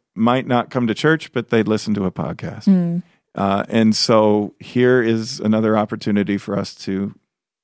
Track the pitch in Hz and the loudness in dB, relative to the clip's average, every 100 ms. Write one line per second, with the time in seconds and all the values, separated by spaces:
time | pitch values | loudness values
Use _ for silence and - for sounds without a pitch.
0 | _ 95 113 131 117 123 - 127 117 104 | _ 0 2 2 0 -2 0 -2 -2 0
1 | 151 160 - 123 110 117 101 107 - 101 | 0 0 -2 -8 -2 0 2 -2 0 -2
2 | 92 - 71 - 87 104 - 185 170 175 | -2 -4 -8 -8 -10 -2 2 2 2 -4
3 | - _ _ - 196 196 - 113 110 107 | -8 _ _ -4 -2 0 0 2 2 2
4 | - 110 107 104 104 - - 123 123 127 | 2 4 4 2 -2 -10 -6 2 4 4
5 | 113 113 113 139 107 110 110 107 107 110 | 2 0 -4 -4 0 2 2 0 0 -4
6 | 110 104 95 101 - 101 95 - - 95 | -2 0 0 -2 -4 -6 -6 -10 -6 -4
7 | 101 - _ _ _ _ | -6 -10 _ _ _ _